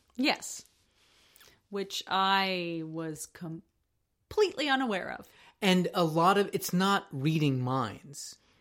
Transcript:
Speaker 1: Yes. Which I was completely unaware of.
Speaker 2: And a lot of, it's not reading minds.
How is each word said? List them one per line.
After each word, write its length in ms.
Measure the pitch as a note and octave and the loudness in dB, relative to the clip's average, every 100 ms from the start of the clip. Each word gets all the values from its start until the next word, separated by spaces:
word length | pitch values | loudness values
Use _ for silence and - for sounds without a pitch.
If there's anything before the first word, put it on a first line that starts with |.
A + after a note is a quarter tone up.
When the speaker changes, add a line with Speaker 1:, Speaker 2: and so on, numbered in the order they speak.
| _ - | _ -2
Speaker 1:
Yes. 460 | C#4 - - - - _ _ _ _ _ _ _ - _ _ | 0 0 -6 -14 -16 _ _ _ _ _ _ _ -20 _ _
Which 340 | G3+ G3 - - | -8 -6 -8 -2
I 760 | F#3+ F#3+ G3 F#3+ F#3 E3+ E3 D#3+ | 2 4 4 2 0 -4 -6 -6
was 400 | D#3+ D#3+ D3+ - | -6 -6 -8 -12
completely 1400 | - E3+ E3 - _ _ _ _ _ - - F#4+ - D4 | -12 -10 -10 -14 _ _ _ _ _ -4 0 0 0 0
unaware 420 | C4 B3+ F#3+ - | 0 0 -2 -4
of. 160 | - - - - _ | -10 -14 -20 -20 _
Speaker 2:
And 280 | G3 F3+ F3 | 4 4 2
a 100 | F#3 | 0
lot 340 | E3 D#3+ F3 G3+ | 2 4 4 4
of, 120 | G3 | 2
it's 180 | G3 - | -2 -2
not 340 | F3 F#3+ G3 - | 0 2 2 -2
reading 480 | C3+ D3 D#3+ D3 C3 | -4 0 2 2 0
minds. 760 | B2 C3 A2 - - - - - _ _ | 0 -2 -2 -8 -16 -16 -16 -18 _ _